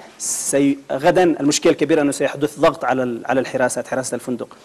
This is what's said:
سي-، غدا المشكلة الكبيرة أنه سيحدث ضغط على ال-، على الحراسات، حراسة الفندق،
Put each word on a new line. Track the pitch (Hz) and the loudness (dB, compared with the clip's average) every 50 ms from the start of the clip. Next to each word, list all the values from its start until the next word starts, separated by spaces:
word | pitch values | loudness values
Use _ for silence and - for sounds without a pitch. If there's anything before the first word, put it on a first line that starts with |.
| - - - - | -4 -12 -18 -12
سي-، | - - - - - - - 139 143 143 139 - - - | -10 -8 -8 -6 -4 -2 0 2 2 2 0 -2 -4 -6
غدا | 143 135 139 175 170 180 185 | -4 0 2 2 4 4 4
المشكلة | 175 147 - 143 143 147 - - 170 | 4 2 2 0 0 0 2 4 2
الكبيرة | 151 - 156 143 160 160 | 2 4 2 2 2 2
أنه | 143 143 | 2 2
سيحدث | 135 - 147 131 - - 143 147 - - | 0 0 -2 -2 -2 -2 -4 -4 -2 2
ضغط | 143 165 - - - | 2 2 2 0 -2
على | 123 127 131 127 | -2 0 0 -2
ال-، | 123 120 113 - | -2 -4 -6 -4
على | - 127 131 | -2 0 0
الحراسات، | 127 - - 131 127 123 - 127 117 - | 0 0 0 0 0 0 0 -2 -6 -4
حراسة | - 131 131 - - | -4 -4 -4 -4 -6
الفندق، | 120 - - 123 110 - - - - - | -8 -6 -6 -6 -6 -8 -10 -14 -18 -20